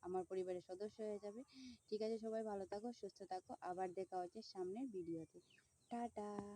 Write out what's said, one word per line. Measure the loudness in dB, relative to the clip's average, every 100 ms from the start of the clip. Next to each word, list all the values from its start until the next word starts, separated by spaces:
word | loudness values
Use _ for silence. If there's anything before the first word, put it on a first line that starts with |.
আমার | 2 2
পরিবারের | 2 2 2 0
সদস্য | -2 -4 -4 -2
হয়ে | -2 0
যাবে। | -2 -6 -10 -10 -12 -12
ঠিক | _ 2
আছে, | 4 4
সবাই | 2 2
ভালো | 2 0 0
থাকো, | 0 0
সুস্থ | -2 -4 -6
থাকো, | -2 -2 -2 -6
আবার | -2 2 2
দেখা | 2 0 0
হচ্ছে | 0 -4
সামনের | -8 0 0 2 0
ভিডিওতে। | -2 0 -2 -2 -10 -20 -20 -20 _ -4
টাটা। | 0 0 0 0 0 -2